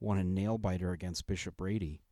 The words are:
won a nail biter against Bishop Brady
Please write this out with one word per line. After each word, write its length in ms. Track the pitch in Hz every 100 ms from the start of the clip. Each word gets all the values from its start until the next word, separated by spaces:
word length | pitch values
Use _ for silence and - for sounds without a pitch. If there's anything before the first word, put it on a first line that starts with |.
won 180 | 107 98
a 60 |
nail 340 | 90 95 104 113
biter 320 | 104 92 90
against 380 | 87 90 85 -
Bishop 280 | 92 95 -
Brady 440 | 95 107 82 76 _